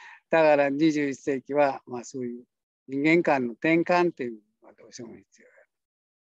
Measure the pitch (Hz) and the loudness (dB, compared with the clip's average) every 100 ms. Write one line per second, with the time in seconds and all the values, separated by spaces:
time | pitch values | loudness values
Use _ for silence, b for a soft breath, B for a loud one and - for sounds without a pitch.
0 | B B - 165 156 143 143 139 160 151 | B B -2 2 4 4 2 2 0 0
1 | 143 131 - 135 - 143 143 147 - 123 | -2 -4 -6 -6 -4 0 0 0 -10 -14
2 | 117 135 123 120 123 _ _ _ - 139 | -12 -10 -10 -10 -18 _ _ _ -10 -2
3 | 151 170 160 139 123 113 160 165 170 180 | 2 2 2 0 -2 -4 0 0 2 2
4 | 175 - 123 110 _ _ - - 110 120 | 0 -2 -10 -10 _ _ -20 -20 -20 -20
5 | 113 - _ _ _ _ _ _ _ _ | -18 -20 _ _ _ _ _ _ _ _
6 | _ _ _ | _ _ _